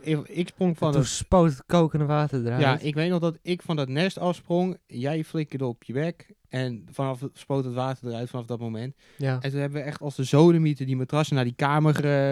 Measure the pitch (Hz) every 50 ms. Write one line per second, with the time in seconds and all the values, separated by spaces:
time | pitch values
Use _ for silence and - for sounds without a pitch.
0 | - 156 156 151 - - - 160 180 - - - 185 180 165 - 175 156 139 151
1 | 131 - - - - - - 185 170 165 139 - - - 170 175 165 151 - 151
2 | 151 143 151 151 151 147 - 131 117 117 117 127 151 135 127 - - 151 147 151
3 | 160 180 180 170 165 170 160 - - 170 180 175 - - 170 151 139 131 131 143
4 | 175 190 - 170 175 180 170 - - - 170 175 180 185 175 - _ _ 139 123
5 | 123 139 156 160 156 - - 160 151 - - 131 135 123 117 - - - 113 135
6 | 151 170 175 _ - _ - _ _ _ - 131 131 127 120 110 - - - -
7 | 139 135 131 123 135 143 - - - - 143 139 131 127 120 127 127 131 131 -
8 | - 123 117 113 123 123 - 127 117 117 120 110 120 117 113 110 117 131 - _
9 | _ _ _ - 139 135 131 127 127 139 135 143 139 139 143 147 131 147 139 -
10 | 147 147 135 - 131 127 - 143 160 175 170 165 160 151 147 - 135 131 135 131
11 | 127 - - 147 156 - 143 135 127 120 120 - 156 139 147 151 151 156 147 147
12 | 147 147 143 139 139 139